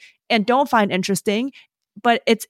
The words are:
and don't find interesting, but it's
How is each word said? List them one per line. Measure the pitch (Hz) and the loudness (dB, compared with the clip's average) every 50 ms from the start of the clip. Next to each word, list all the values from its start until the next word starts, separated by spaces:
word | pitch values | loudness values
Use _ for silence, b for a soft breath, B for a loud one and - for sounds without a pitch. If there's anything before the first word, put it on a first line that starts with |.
| b b b b _ - | b b b b _ -2
and | 240 220 190 | -2 0 0
don't | 233 240 262 294 - | 2 2 2 2 2
find | - 226 208 170 | 2 2 2 2
interesting, | 135 185 180 - 196 170 - 214 202 214 247 277 B B B B _ _ _ _ _ 208 | 0 -2 -2 -2 -4 -2 -2 -2 -2 -2 -4 -6 B B B B _ _ _ _ _ -4
but | - 240 233 - - | 0 0 0 0 0
it's | - 226 - - - | 0 -2 -2 -2 -2